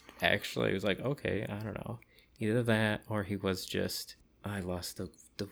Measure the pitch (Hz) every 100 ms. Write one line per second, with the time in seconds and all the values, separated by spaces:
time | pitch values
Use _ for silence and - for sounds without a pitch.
0 | - - 175 104 - - 113 98 98 92
1 | 113 143 - 95 - 104 107 98 - 117
2 | - - _ - 110 117 117 110 110 107
3 | - 107 95 101 98 92 - 98 95 -
4 | - - _ _ 101 101 92 90 87 -
5 | 92 - - - 101